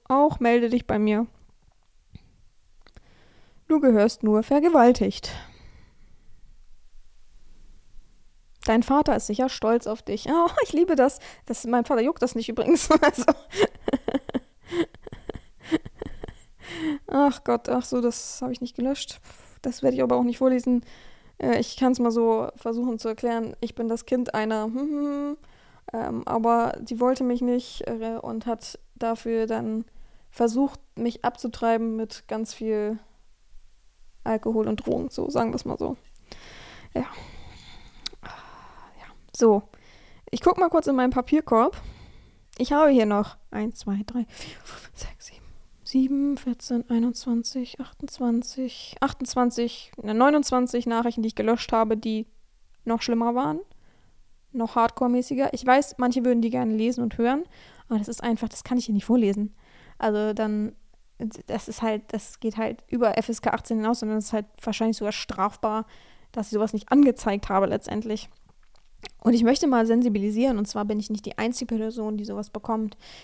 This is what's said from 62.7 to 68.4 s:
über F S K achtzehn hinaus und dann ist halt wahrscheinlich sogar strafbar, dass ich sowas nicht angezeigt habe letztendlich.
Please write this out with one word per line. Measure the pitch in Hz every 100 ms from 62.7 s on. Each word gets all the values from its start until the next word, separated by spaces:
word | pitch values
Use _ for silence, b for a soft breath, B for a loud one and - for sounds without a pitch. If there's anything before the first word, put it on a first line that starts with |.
| 233 -
über | 240 226 -
F | 226
S | 226
K | -
achtzehn | - - 220
hinaus | 214 240
und | 214
dann | 220
ist | 202
halt | 220 208 -
wahrscheinlich | - 208 226 220
sogar | 208
strafbar, | - - - 202 - 220 214 214 b b b b
dass | 240 202
ich |
sowas | 208 214
nicht | 214 -
angezeigt | 277 285 - 214 202 -
habe | 196 196
letztendlich. | - - 214 226 214 - -